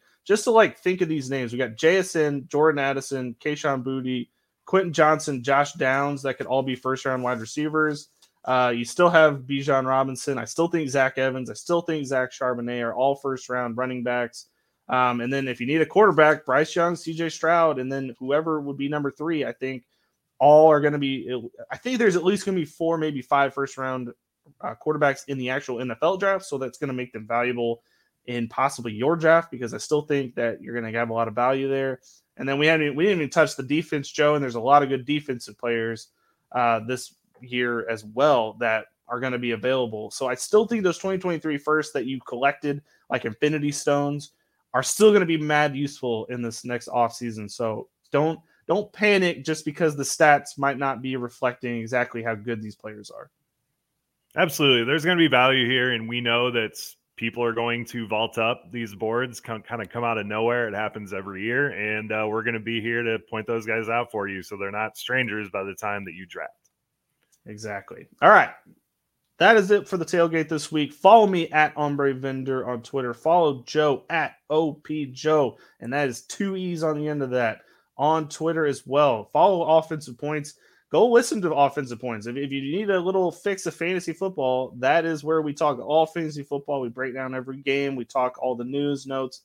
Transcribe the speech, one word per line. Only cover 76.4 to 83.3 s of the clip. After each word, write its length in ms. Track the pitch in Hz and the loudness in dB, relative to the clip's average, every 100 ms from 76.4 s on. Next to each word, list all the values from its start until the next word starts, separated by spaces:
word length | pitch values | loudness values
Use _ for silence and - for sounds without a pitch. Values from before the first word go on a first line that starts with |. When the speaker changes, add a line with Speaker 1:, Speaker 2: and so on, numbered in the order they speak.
| 196 190 | -4 -4
Speaker 1:
E's 260 | 185 170 | -4 -2
on 160 | 160 151 | -2 -2
the 100 | 151 | -4
end 140 | 147 | -4
of 80 | 135 | -2
that, 320 | 123 117 107 _ _ _ - | 0 0 -2 _ _ _ -2
on 320 | 143 160 151 | 0 0 -2
Twitter 380 | - 160 160 151 | -4 -4 0 0
as 200 | 139 - | -2 -2
well. 440 | 139 147 113 101 | 2 4 2 -2
Follow 300 | 147 185 185 165 160 | 4 4 4 4 4
Offensive 400 | 156 156 143 120 | 4 -4 -10 -10
Points. 360 | 147 151 143 - _ _ _ | -6 -6 -8 -14 _ _ _
Go 160 | 156 233 | 4 6
listen 340 | 233 240 233 | 6 4 0
to 120 | 175 | 0
Offensive 460 | 143 139 151 135 117 | 4 4 2 -6 -6
Points. 260 | 127 113 110 | -8 -8 -8
If, 100 | 123 | -8
if 140 | 143 | -6
you 100 | 139 | -6
need 300 | 135 170 208 | -4 -4 0
a 100 | 190 | 0
little 300 | 175 190 180 | 0 0 0